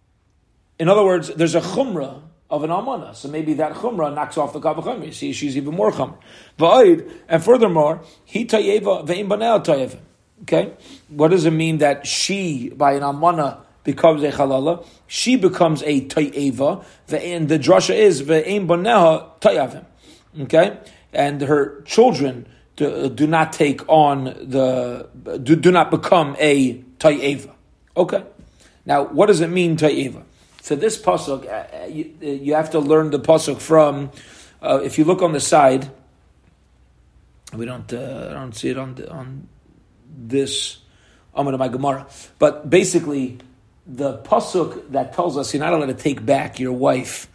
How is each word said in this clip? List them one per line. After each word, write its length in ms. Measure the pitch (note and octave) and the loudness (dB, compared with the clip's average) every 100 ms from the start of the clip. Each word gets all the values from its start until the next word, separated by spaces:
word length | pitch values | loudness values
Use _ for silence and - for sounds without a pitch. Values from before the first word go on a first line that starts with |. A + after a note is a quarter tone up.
| _ _ _ _ _ _ _ - | _ _ _ _ _ _ _ -4
In 100 | E3 | 2
other 160 | G#3 | 4
words, 260 | G3 F3+ D#3+ D#3 | 4 2 -2 -2
there's 200 | E3 D#3+ | 0 0
a 60 | |
chumrah 600 | D#3+ - C4+ F3 C3+ C3 - _ - | -2 -4 -4 -4 -8 -14 -20 _ -8
of 140 | D3+ | -6
an 60 | D#3 | -4
almana, 460 | F3+ B3 C4 - - | -4 -4 -10 -12 -16
so 120 | C#3 | -10
maybe 260 | D#3 D#3 C#3+ | -8 -4 -2
that 180 | D3+ | -4
chumrah 400 | D3 A#3 G#3 D3 D3 | -4 -6 -4 -4 -4
knocks 220 | C#3+ D#3+ | -6 -4
off 160 | C#3 | -4
the 60 | D3 | -4
kal 140 | D3+ D3+ | -4 -4
v'chomer. 300 | E3+ B3 D#3 | -6 -8 -10
You 60 | |
see, 220 | - C#3 | -10 -10
she's 240 | C3 D3 C3+ | -6 -6 -6
even 180 | C#3+ E3+ | -6 -2
more 160 | G#3+ | -2
chumrah. 260 | - B2+ - _ - - - | -2 -8 -10 _ -20 -18 0
Va'od, 540 | E3 A#3+ G#3 D#3+ - - - | 4 8 8 6 0 -18 -2
and 160 | E3 | -2
furthermore, 580 | F3 B3 G#3+ E3 D3+ E3 - _ _ | 4 4 4 2 0 -2 -12 _ _
he 200 | G3+ - | -8 -2
tayeva 600 | A3 G3 G#3+ F#3+ F#3 D3+ | 0 2 0 0 -2 -2
ve'im 220 | F3+ G3+ | -6 -4
banea 360 | G#3 A3+ G#3+ | -2 0 0
tayeva. 360 | E3+ C#3+ B2+ - - _ _ _ | 2 -2 -2 -10 -20 _ _ _
Okay, 300 | F#3 D#3+ - - - - _ | -2 -2 -2 -8 -20 -20 _
what 200 | D3 D#3+ | 0 2
does 160 | F#3 D#3+ | 4 2
it 60 | |
mean 280 | D#3+ D#3+ D#3 | 0 0 2
that 280 | D3 C#3 - | 0 0 -6
she, 640 | - - G3 F#3 C3+ A#2+ | -6 -4 -4 -4 -6 -8
by 240 | C3+ C#3+ | 0 0
an 80 | C#3 | 2
almana, 580 | C#3+ C#3+ E3+ E3 C#3+ - - _ | -2 0 0 2 -2 -6 -20 _
becomes 400 | - C3+ E3+ D#3 | -8 2 4 4
a 80 | D3 | 0
chalala? 540 | C#3+ C#3 C3 D3 F3 - _ _ | 0 0 0 0 -4 -8 _ _
She 300 | - A#3 B3+ | -6 0 2
becomes 480 | F3+ - E3+ C#3+ | 2 2 2 0
a 180 | D3 C#3 C3 | 0 -2 -2
tayeva, 800 | - D3 C#3+ C#3 A#2 C#3+ F#3 - - - | -2 -2 -2 -4 0 -2 -2 -10 -20 -8
and 400 | D3+ F3 F3 D3 | -6 -4 -4 0
the 100 | D#3+ | 0
drasha 340 | C3 F#3 - | 6 4 4
is 280 | G3+ G#3+ C#3 | 4 4 4
ve'im 440 | C#3 D#3+ F3 G#3 E3+ | 2 0 2 -2 0
baneha 720 | F3 G3+ A3 E3+ D#3 - - | 0 4 6 6 4 -2 0
tayavim. 440 | G#3+ F#3 B2+ - - _ _ - _ D#3 | 2 2 -2 -6 -20 _ _ -20 _ -14
Okay, 360 | C3+ D#3+ F#3+ - - - _ | 0 4 4 0 -20 -20 _
and 300 | - C#3+ C#3+ | -2 -2 -2
her 400 | C#3 D3+ C#3 - | 0 0 0 -6
children 680 | - - B3 C3+ C#3 A#2+ - _ _ - | -4 4 4 4 -2 -4 -16 _ _ -4
do, 320 | C#3+ D3+ C3+ | -4 -2 -4
do 180 | A#2 D3+ | 0 2
not 240 | E3 D#3 | 2 0
take 360 | - D3 C3+ - | 0 0 0 2
on 340 | D#3+ D3 C#3 | 4 4 2
the, 840 | C3 - C3+ C3+ C3 B2+ B2 B2 - - - - | -6 -10 -6 0 0 0 -4 -8 -14 -18 -12 -8
do, 140 | B2+ D#3+ | 2 4
do 140 | E3 | 6
not 200 | F3+ D#3 | 4 2
become 460 | D#3+ - F3+ C#3+ C#3 | 0 2 2 2 0
a 360 | D3+ C#3+ C3 A2+ - - | 2 4 2 -2 -14 0
tayeva. 520 | D#3 C#3+ C#3 C#3 - - _ _ _ - | 2 2 -2 -6 -10 -20 _ _ _ -4
Okay, 260 | F3+ D4 - _ - _ _ _ - | -2 -2 -6 _ -20 _ _ _ -2
now 180 | C#3+ | -2
what 220 | - C#3+ G#3 | 0 2 4
does 160 | E3+ | 4
it 80 | E3 | 2
mean 260 | F3+ E3+ D#3+ | 0 0 2
tayeva? 480 | D3+ C#3 C3+ A2+ - _ _ - | 0 0 -4 -10 -20 _ _ -18
So 140 | - C#3+ | -8 -2
this 260 | A3 - | -2 -2
pasuk, 460 | - F3 D3 C3+ - | -2 -2 -2 -8 -8
uh, 360 | G#2 - D3+ | -10 -10 -14
uh, 40 | F#2 | -12
you, 260 | D#3 - D#3+ | -12 -12 -12
uh, 40 | D#3 | -10
you 260 | C#3 C#3 | -6 -2
have 180 | D3+ D#3 | -2 0
to 80 | D#3+ | -2
learn 300 | C#3+ D#3 D#3 | 2 2 2
the 100 | C#3+ | -2
pasuk 400 | C#3 D#3+ D3+ B2+ | 2 0 0 -8
from. 520 | - D#3+ D3 C#3 C#3 - - - - _ | 2 4 4 2 -10 -14 -20 -20 -20 _
Uh, 200 | C#3+ C3+ | -2 -2
if 140 | C3 - | -2 0
you 40 | D#3+ | 2
look 160 | F#3 | 2
on 80 | F3 | 0
the 60 | C#3+ | -2
side, 500 | - D#3+ C#3 C3 C#3 - _ _ _ _ _ _ _ _ _ _ _ _ _ _ - | 2 4 6 4 -4 -18 _ _ _ _ _ _ _ _ _ _ _ _ _ _ -18
we 120 | A2 A#2 | -12 -12
don't. 260 | B2 G#2+ | -12 -12
Uh, 360 | A#2+ C3 C3+ B2+ | -12 -10 -12 -12
I 40 | C#3+ | -12
don't 180 | C3 | -14
see 160 | - C3 | -8 -6
it 80 | C3 | -6
on 160 | C3 B2+ | -8 -12
the, 140 | - | -14
on 380 | D3 C3 C3+ D#3+ _ _ _ _ _ _ | -14 -14 -16 -18 _ _ _ _ _ _
this 720 | C3 A2+ C#3 C3+ - - - _ _ _ _ _ - | -18 -4 -2 -2 -4 -8 -12 _ _ _ _ _ -4
Amud 180 | C#3 | -4
of 60 | C3 | -2
my 100 | C3 | -2
Gemara, 360 | B2+ C#3 C3+ - - - - | -2 -4 -4 -8 -20 -16 0
but 320 | D3 D3 C#3+ | 0 0 2
basically 720 | F3 F#3+ E3+ C#3+ C#3+ B2+ A2 - _ _ _ - | 4 4 0 -2 -4 -6 -8 -20 _ _ _ -18
the 300 | B2+ C#3 A2 | -6 -6 -6
pasuk 720 | - A3+ - F3+ D3+ - - | -2 -2 0 -2 -4 -6 -8
that 220 | C3+ B2+ | -6 -6
tells 240 | - F3 C#3 | -4 -4 -4
us 160 | B2+ | -4
you're 100 | C#3+ | -4
not 100 | D#3 | -2
allowed 140 | E3 C#3 | -2 -2
to 60 | B2 | -4
take 280 | D3+ B2 | -4 -4
back 360 | A2 C#3 - - | 0 0 0 -8
your 140 | B2+ | -8
wife 540 | B2+ C#3 B2+ A#2 - - | -2 0 0 -4 -12 -16